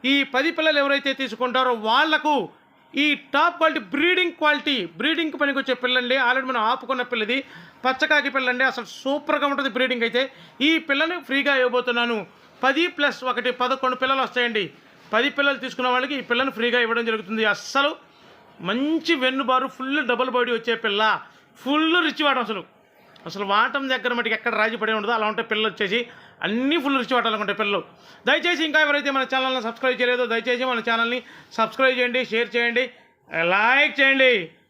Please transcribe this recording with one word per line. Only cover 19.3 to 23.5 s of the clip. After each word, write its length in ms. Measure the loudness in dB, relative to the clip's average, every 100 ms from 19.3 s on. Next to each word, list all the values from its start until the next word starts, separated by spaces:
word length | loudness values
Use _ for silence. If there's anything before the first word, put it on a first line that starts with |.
| 0 0 0 0 -6
ఫుల్ 300 | -4 -2 0
డబుల్ 200 | 0 0 0
బాడీ 160 | 0 -2
వచ్చే 160 | -2 -2
పిల్ల, 160 | -2 0 0 0 -6 -20 _ -12
ఫుల్ 340 | -2 0 2 2
రిచ్ 180 | 0 0 0
వాటం. 160 | 0 -2
అసలు, 160 | -6 -10 _ _ _ -20 -18 -14
అసలు 160 | -8 0